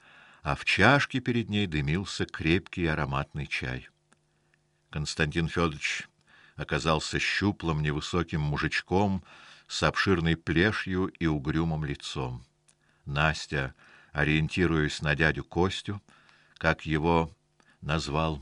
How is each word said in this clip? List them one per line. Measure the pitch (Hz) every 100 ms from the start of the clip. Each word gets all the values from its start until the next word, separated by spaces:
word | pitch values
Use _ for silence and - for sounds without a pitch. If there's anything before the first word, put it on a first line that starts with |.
| - - - -
а | 73
в | 71
чашке | - - 101 139 - 131
перед | 127 120 95
ней | 104 101
дымился | 76 71 85 98 -
крепкий | 95 - 80 90 - - 82
ароматный | 78 69 67 69 73 71
чай. | - 65 - - _ _ _ _ _ _ _ _ _ _
Константин | 78 73 - 76 85 82
Федорович | - 85 73 - - - _ _ - -
оказался | - 76 78 80 78 - 76
щуплым, | - - 101 - 82 76
невысоким | 76 73 - 90 82 82
мужичком | 73 71 78 - - 90 104 95 - - - - _
с | -
обширной | 78 - - 90 82 80
плешью | - 80 101 104 - 92 95
и | - 82
угрюмым | 76 67 78 82 78
лицом. | 73 71 - 71 64 62 - _ _ _ _ _
Настя, | - 71 78 76 - 76 67 - - - -
ориентируясь | 71 73 78 78 - 87 80 73 -
на | 76 73
дядю | 80 71
Костю, | 67 87 92 - - 101 - - _ _ _ _
как | 82 80 80
его | 76 80 85 80 - _ _ _ _
назвал | - 80 71 73 80 73